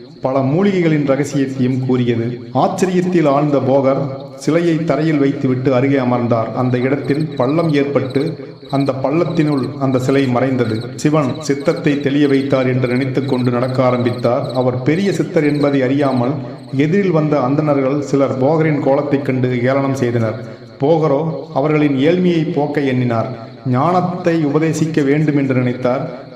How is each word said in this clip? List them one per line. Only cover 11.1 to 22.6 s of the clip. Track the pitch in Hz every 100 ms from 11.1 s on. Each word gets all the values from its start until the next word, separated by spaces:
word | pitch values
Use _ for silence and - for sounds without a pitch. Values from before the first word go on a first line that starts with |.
| 151 131 117
சித்தத்தை | - 139 - 156 151 139
தெளிய | 135 143 143
வைத்தார் | 135 135 135 127
என்று | 127 123
நினைத்து | 123 131 151
கொண்டு | 131 127 123
நடக்க | 120 117 127
ஆரம்பித்தார். | 127 123 120 110 117 131 -
அவர் | 131 127 -
பெரிய | 127 165 202
சித்தர் | 165 151 165 147
என்பதை | 147 143 139
அறியாமல் | 127 139 135 123 120 151 - - - 131
எதிரில் | 156 202 190
வந்த | 160 151 147
அந்தணர்கள் | 127 147 151 139 131 147
சிலர் | 143 139 131 120
போகரின் | 131 160 160 143
கோலத்தைக் | 127 143 147 139
கண்டு | 131 127 127 123
ஏளனம் | 120 135 135
செய்தனர். | 123 120 120 110 107 - - - -
போகரோ | 139 160 156 139 165 139 -
அவர்களின் | 139 151 151 147 135
ஏழ்மையை | 147 180 180 170 156
போக்க | 143